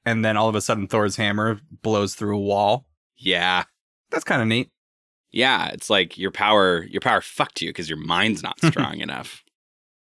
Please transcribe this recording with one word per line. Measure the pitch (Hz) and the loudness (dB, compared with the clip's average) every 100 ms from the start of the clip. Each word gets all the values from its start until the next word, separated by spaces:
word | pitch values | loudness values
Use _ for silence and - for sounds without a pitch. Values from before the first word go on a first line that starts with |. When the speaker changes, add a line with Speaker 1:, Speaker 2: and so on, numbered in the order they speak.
| 117 | -2
Speaker 1:
and | 113 | 0
then | 110 107 | 2 2
all | 110 | 2
of | |
a | 107 | 0
sudden | - 110 98 | 0 -2 0
Thor's | 113 104 95 | 0 0 0
hammer | 107 101 110 107 - - | -2 0 -2 -2 -8 -8
blows | 113 107 101 | 0 0 0
through | - 104 104 | -2 -4 -2
a | |
wall. | 101 98 104 123 _ _ _ _ | 0 2 2 2 _ _ _ _
Speaker 2:
Yeah. | 92 90 90 90 - _ _ _ - | 0 2 2 0 -2 _ _ _ -8
Speaker 1:
That's | - | -8
kinda | - 160 113 | -2 0 2
neat. | 117 - _ _ _ _ _ _ | 0 -2 _ _ _ _ _ _
Speaker 2:
Yeah, | - 131 107 82 | 0 2 2 0
it's | - - | -6 0
like | 101 87 - | 2 2 -2
your | 95 | -6
power, | - 104 107 92 85 | -2 4 6 6 2
your | 80 98 | -2 -4
power | 127 104 | 0 0
fucked | - - 143 - | -2 -6 -4 -4
you | 80 | -8
'cause | - 78 | -8 -8
your | 78 | -8
mind's | 78 85 110 95 | -2 0 0 0
not | - - | -6 0
Speaker 1:
<laughs> | |
Speaker 2:
strong | 165 - - 78 | 0 2 -2 -4
enough. | - - - - _ _ _ _ _ _ _ | -8 -8 -10 -16 _ _ _ _ _ _ _